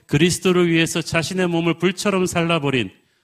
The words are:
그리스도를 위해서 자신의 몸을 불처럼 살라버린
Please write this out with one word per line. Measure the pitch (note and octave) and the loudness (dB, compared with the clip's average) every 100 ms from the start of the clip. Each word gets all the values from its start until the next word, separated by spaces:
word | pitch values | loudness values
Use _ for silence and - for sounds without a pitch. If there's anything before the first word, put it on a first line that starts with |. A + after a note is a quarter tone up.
| - | -2
그리스도를 | D3 E3+ - F#3+ F3+ F3 | 2 2 2 2 2 2
위해서 | E3 D#3+ F3 | 2 0 -2
자신의 | D#3 E3+ D#3+ F#3 F3+ | -4 -2 -2 -2 0
몸을 | E3 E3+ D#3+ | 0 0 0
불처럼 | F3+ F#3+ G#3+ F#3+ F3+ | -2 -2 -2 0 0
살라버린 | F3 E3 E3+ C#3 C3 G2 - _ _ | -2 -2 0 0 -2 -4 -10 _ _